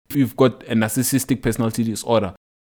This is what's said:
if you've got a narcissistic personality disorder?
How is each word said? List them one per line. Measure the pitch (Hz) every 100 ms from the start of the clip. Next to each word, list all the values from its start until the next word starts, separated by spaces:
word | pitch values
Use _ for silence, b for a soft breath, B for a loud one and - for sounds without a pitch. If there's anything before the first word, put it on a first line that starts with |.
| -
if | 143
you've | 120 -
got | 127 -
a | - 113
narcissistic | 110 131 123 135 - 127
personality | 123 110 113 113
disorder? | 113 101 - 113 95 - _ _